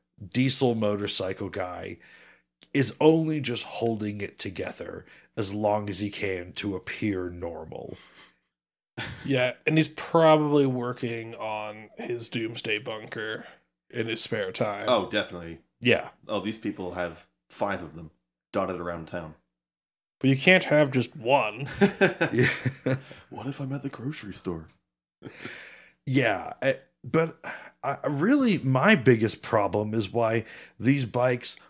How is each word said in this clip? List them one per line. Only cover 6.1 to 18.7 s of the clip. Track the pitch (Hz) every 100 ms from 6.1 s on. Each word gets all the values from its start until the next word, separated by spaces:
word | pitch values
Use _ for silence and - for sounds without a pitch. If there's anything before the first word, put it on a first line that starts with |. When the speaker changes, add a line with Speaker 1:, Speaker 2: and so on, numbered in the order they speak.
| - 101 92 87
Speaker 1:
to | - 104 92
appear | - - 107 95 90
normal. | 87 85 78 80 62 60 - - - - _ _ _ _ _ _ - - -
Speaker 2:
Yeah, | - 131 123 - -
and | 156
he's | 147
probably | - - 165 160 156 151 147 135
working | 127 120 120 120 117 113 110
on | 110 107 107 107 107 -
his | 120 117 110
doomsday | 123 110 120 117 107
bunker | 120 110 110 117 110 110 - - _ _ _
in | 120 113
his | 113
spare | - 110 95
time. | 92 110 101 110
Speaker 3:
Oh, | 117 90
definitely. | 104 98 90 82 82 _ _
Speaker 1:
Yeah. | 120 95 - - -
Speaker 3:
Oh, | 104
these | 95 110
people | 104 - 90
have | 90 87 80 - _ _
five | - 101 92
of | 82 78
them | 80 - _ _ _
dotted | 101 92